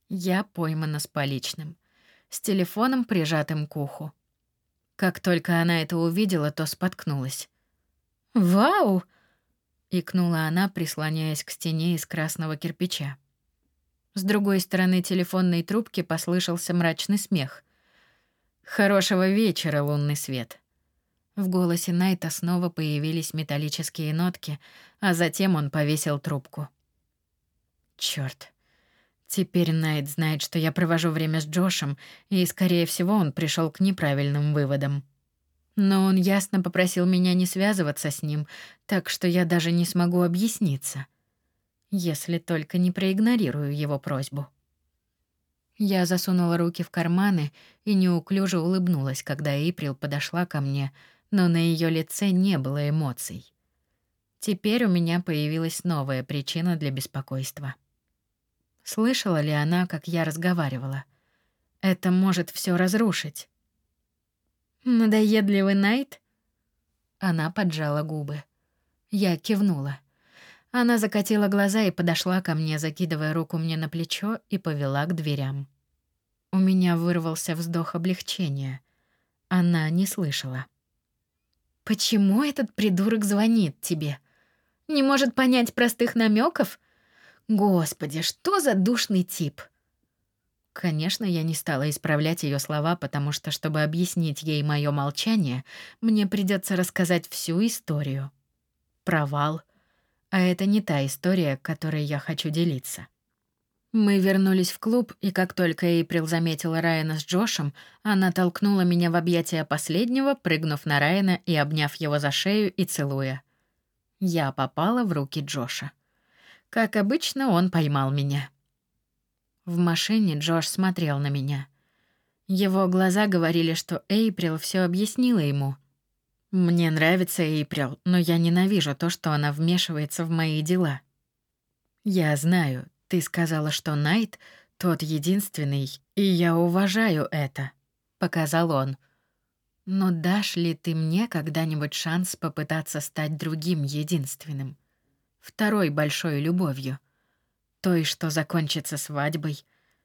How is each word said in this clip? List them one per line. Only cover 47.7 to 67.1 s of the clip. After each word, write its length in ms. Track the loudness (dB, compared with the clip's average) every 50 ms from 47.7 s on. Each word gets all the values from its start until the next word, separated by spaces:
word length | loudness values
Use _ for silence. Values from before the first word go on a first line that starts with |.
| _ _ -2
и 80 | 0 2
неуклюже 640 | 4 4 4 2 2 0 0 0 0 0 0 0 0
улыбнулась, 640 | 0 0 0 0 2 2 0 0 0 -2 -4 -6 -6
когда 340 | -6 -6 -4 -2 -2 0
Эйприл 380 | 0 0 -2 -2 -2 -6 -6 -6
подошла 500 | -6 -6 -6 -4 -4 -6 -4 -4 -4 -4
ко 160 | -2 -4 -4
мне, 320 | -2 -2 -2 -2 -4 -6 _ -12 -20 -20 _ _ _ -2
но 180 | 0 2 4 4
на 80 | 4
её 320 | 4 4 2 2 2 0 0
лице 420 | 0 0 -2 -4 -4 -2 0 2 2
не 260 | 4 4 2 2 0
было 320 | 0 -2 -2 -2 -2 0
эмоций. 600 | 0 0 0 -2 -4 -6 -10 -10 -12 -12 -16 _ _ _ _ _ _ _ _ _ _ _ _ _ _ _ _ _ _ -10
Теперь 440 | -4 -4 -4 -2 0 0 0 2 2
у 40 | 2
меня 320 | 2 2 2 2 0 0
появилась 640 | 0 -2 -2 -2 0 0 0 -2 -2 -2 -4 -4 -2
новая 380 | -2 -2 -2 -2 -2 -4 -4 -4
причина 540 | -4 -6 -6 -6 -4 -4 -2 0 0 0
для 140 | 0 -2 -4
беспокойства. 840 | -4 -4 -8 -6 -8 -8 -8 -6 -6 -6 -6 -8 -10 -10 -10 -12 -12 _ _ _ _ _ _ _ _ _ _ _ _ _ _ _ _ _ _ _ _ _ -14
Слышала 580 | -8 -2 0 2 2 2 0 0 0 0 2
ли 120 | 2 2 0
она, 340 | 0 2 2 2 2 0
как 200 | 0 -4 -8 -6
я 180 | -4 -2 -2 -2
разговаривала? 800 | -2 -2 -2 0 0 0 0 0 -2 -4 -6 -6 -6 -6 -8 -10 _ _ _ _ _ _ _ _ _ _ _ _ _ _ -2
Это 300 | 0 0 0 0 0 0
может 400 | 2 4 4 2 2 0 -2 -4
всё 260 | -6 -8 -2 -2 0
разрушить. 720 | 2 2 2 2 2 2 2 0 -2 -6 -8 -10 -14 -18 _ _ _ _ _ _ _ _ _ _ _ _ _ _ _ _ _ _ _ _ _ _ _ _ _ _ _ 0
«Надоедливый 920 | 2 4 4 6 6 6 4 4 4 4 4 4 4 2 4 4 4 4
Найт?» 460 | 4 4 2 2 2 -2 _ -10 -20 _ _ _ _ _ _ _ _ _ _ _ _ _ _ _ _ _ _